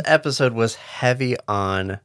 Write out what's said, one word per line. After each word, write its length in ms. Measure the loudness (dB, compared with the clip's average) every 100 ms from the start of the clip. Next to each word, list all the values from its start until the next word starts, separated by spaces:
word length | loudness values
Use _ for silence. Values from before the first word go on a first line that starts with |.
| 2
episode 480 | 2 2 0 0
was 220 | 2 0 0
heavy 600 | -12 -2 0 2 0 -2 -2
on 520 | -2 0 -2 -4 -8